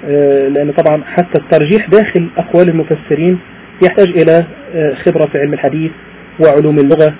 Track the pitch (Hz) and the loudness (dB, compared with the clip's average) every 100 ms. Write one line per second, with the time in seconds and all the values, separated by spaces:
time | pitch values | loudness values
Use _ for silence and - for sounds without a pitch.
0 | - 143 143 139 139 143 147 - 160 151 | -2 0 2 2 0 -2 -2 0 0 0
1 | - - 175 160 - 160 151 214 185 - | -4 -4 -2 -2 0 0 2 0 2 0
2 | 175 180 170 - - 170 180 160 156 156 | 2 -2 -4 -6 -2 0 2 0 -4 -6
3 | - 147 170 180 - - - - 180 - | -4 -2 0 -2 -6 -20 -20 -2 0 2
4 | 190 175 160 165 165 - - 165 151 131 | 0 2 2 2 0 -10 -12 -4 -4 -2
5 | - 165 151 147 139 147 139 151 160 - | -2 0 -2 -2 -4 -2 -4 -4 -8 -10
6 | - - - - 156 143 151 151 139 156 | -20 -20 -20 0 2 4 2 2 2 4
7 | 156 151 | 2 0